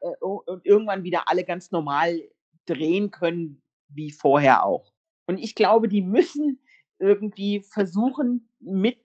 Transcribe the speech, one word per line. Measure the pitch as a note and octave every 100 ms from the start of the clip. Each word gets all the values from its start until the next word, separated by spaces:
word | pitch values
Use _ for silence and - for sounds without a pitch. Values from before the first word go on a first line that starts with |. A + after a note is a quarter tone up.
äh, | F3 -
und | F#3+ G3+ - F#3
irgendwann | - G3+ A3 G3
wieder | F3 F3 -
alle | F3
ganz | F3 F3 -
normal | F3 D3 C#3+ E3+ E3+ - _ _ _ -
drehen | C#3+ D#3 F#3 G#3
können, | - E3+ E3+ D#3+ C#3 _ _ _
wie | C#3+ D3+
vorher | D3 C#3+ C#3+ C#3 A2+
auch. | G2 F2+ - _ _ _ -
Und | F#3+
ich | G#3+
glaube, | - G3+ A3+ A3
die | G3+
müssen | F#3 A3 - D4 D4 B3+ _ _ _ -
irgendwie | G3 G3+ G#3 G3+ G3+ G3+
versuchen, | G3 - F#3+ F#3 B3 B3+ B3 B3 - _
mit | - F#3+ G#3+ B3+